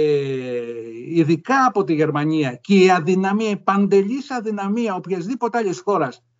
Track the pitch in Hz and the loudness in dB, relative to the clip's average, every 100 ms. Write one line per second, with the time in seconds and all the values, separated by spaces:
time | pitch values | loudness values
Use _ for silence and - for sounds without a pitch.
0 | 151 143 139 131 127 120 117 117 113 113 | 2 2 -2 -6 -6 -6 -6 -10 -12 -12
1 | 131 165 151 160 - 269 254 208 185 156 | -4 0 2 0 0 2 2 0 0 0
2 | 151 147 151 156 139 120 - 196 185 180 | 0 0 0 0 -2 -4 2 6 6 4
3 | 156 185 190 208 220 202 - 196 202 196 | 2 0 0 0 -2 -2 0 0 4 2
4 | 196 269 269 247 214 202 196 220 226 185 | 2 -4 -6 -8 -6 -6 -4 -4 -4 -6
5 | 170 185 170 254 233 233 214 165 - 196 | -6 -6 -6 -4 -4 -2 -2 -4 -2 0
6 | 139 - _ _ | -2 -6 _ _